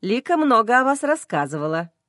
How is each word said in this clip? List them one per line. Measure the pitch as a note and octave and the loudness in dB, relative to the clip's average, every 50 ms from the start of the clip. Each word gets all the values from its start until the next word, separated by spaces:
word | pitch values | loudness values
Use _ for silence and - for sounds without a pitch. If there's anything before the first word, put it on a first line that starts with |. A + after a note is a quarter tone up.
Лика | - F#3 G3+ B3 C4 - F4+ D#4 | -2 -2 -2 -2 0 0 0 0
много | D#4 C#4+ B3+ A3 A3+ G#3 A#3+ B3+ | 2 4 4 4 4 4 2 2
о | C4 | 4
вас | C4 C#4 C#4 - | 2 0 0 0
рассказывала. | C#4+ D4+ D#4 - _ - D#3 C#3+ C#3 D3 D#3 D3 D#3 D#3 E3 E3+ E3+ _ _ _ | -2 -2 -2 -4 _ -4 -4 -4 -2 -4 -6 -4 -4 -4 -4 -6 -8 _ _ _